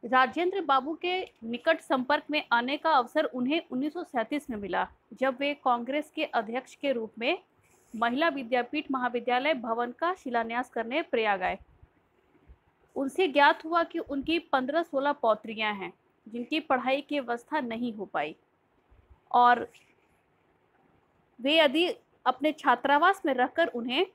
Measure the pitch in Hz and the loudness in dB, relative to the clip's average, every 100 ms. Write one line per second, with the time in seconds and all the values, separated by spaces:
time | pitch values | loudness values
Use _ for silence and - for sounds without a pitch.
0 | 240 254 262 285 359 392 330 269 262 320 | 2 2 4 2 -2 -2 2 0 0 -6
1 | 359 370 370 _ 226 240 320 330 - 277 | -4 -4 -6 _ -10 -4 0 0 0 -2
2 | 247 302 294 302 - 233 247 294 320 294 | 0 -2 0 -4 0 0 0 -2 2 2
3 | 240 302 311 254 247 320 - 254 294 349 | 2 0 -2 -2 -2 -2 -2 -6 -4 -6
4 | 330 247 220 294 - 214 202 185 185 - | -6 -4 -4 -4 -6 -10 -4 -4 -4 -8
5 | _ 208 262 262 285 294 - 240 233 285 | _ -4 -2 0 -4 -2 0 -2 -2 -4
6 | 294 - 311 - 214 240 240 - 285 247 | -4 -6 -4 -2 -4 -6 -8 -8 -4 -2
7 | 220 - 240 370 _ _ _ _ _ 220 | -4 -6 -2 -4 _ _ _ _ _ -2
8 | 233 247 330 277 240 247 240 302 302 262 | -2 2 0 0 -2 -2 0 -4 -4 -2
9 | 247 240 240 247 277 302 226 226 240 240 | -2 -2 0 0 2 -2 -2 -2 -2 -2
10 | 330 370 277 233 226 233 262 - 226 269 | -2 -2 -2 -2 0 -4 -4 -6 -2 -4
11 | 339 240 220 196 180 180 - _ - _ | -2 0 2 2 0 -4 -10 _ -20 _
12 | _ _ _ _ _ - _ _ _ - | _ _ _ _ _ -20 _ _ _ -6
13 | 269 - 370 277 285 320 320 339 330 330 | -6 0 0 6 6 4 0 -2 0 -4
14 | - 277 269 330 - 269 254 302 330 277 | -6 -8 -2 -2 0 -2 0 -2 -2 -2
15 | 277 285 226 214 220 220 214 202 180 - | -2 0 2 0 -2 -6 -4 -4 -8 -14
16 | _ _ - 233 240 311 302 262 240 269 | _ _ -14 -10 -4 -4 0 0 2 -2
17 | 277 294 240 233 - 302 247 226 240 220 | -2 -4 -4 -6 -4 -4 -4 -4 -6 -6
18 | 190 165 151 160 _ _ _ _ _ _ | -6 -4 -4 -6 _ _ _ _ _ _
19 | _ - _ - 240 240 233 - _ _ | _ -20 _ 6 6 6 0 -12 _ _
20 | _ _ _ _ _ _ _ _ _ _ | _ _ _ _ _ _ _ _ _ _
21 | _ _ _ _ 247 320 302 269 349 - | _ _ _ _ 0 4 4 4 0 -2
22 | _ _ - 262 302 302 294 240 - 285 | _ _ -2 0 0 0 0 2 4 4
23 | 339 392 320 254 247 - 339 240 240 254 | 4 2 0 0 0 0 -2 -2 -4 -2
24 | 370 | -2